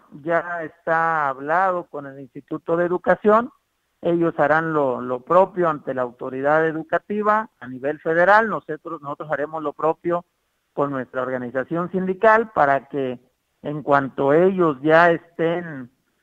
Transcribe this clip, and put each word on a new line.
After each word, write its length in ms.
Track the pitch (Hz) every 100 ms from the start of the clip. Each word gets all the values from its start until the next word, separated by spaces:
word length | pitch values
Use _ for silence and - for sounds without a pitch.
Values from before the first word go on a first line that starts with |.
| _ 156
ya 380 | 147 170 170 175
está 640 | 151 - - 165 165 160 143
hablado 600 | 131 143 170 190 180 160
con 160 | 143 143
el 160 | 135
Instituto 560 | 131 143 - 156 - 170
de 80 | 175
Educación, 680 | 175 - 180 208 214 247 _ _ _ _ _
ellos 360 | 170 170 165 160
harán 340 | 143 156 160
lo, 280 | 156 135 120
lo 200 | 123 123
propio 460 | - 175 190 180 170
ante 260 | 147 - 131
la 80 |
autoridad 640 | 123 113 131 131 143 156 160
educativa 840 | 160 156 175 - 208 208 214 220 _
a 80 | 123
nivel 320 | 127 139 151
federal, 480 | 165 165 180 214 220
nosotros, 540 | 160 - 156 160 160
nosotros 300 | 143 147 156
haremos 320 | 139 147 160
lo 100 | 147
propio 500 | - 156 165 175 175 - _ _ _ _
con 180 | - 143
nuestra 320 | 135 120 131
organización 640 | 127 127 123 131 123 165 175
sindical 600 | 190 185 185 220 220 226
para 320 | - 143 139 -
que 300 | 147 131 123 _ _ _ _
en 180 | 143 151
cuanto 520 | 139 139 135 - 139
ellos 440 | 151 185 185 165 127
ya 260 | 151 160 170
estén, 800 | 165 - - 165 170 170 139 123 _ _ _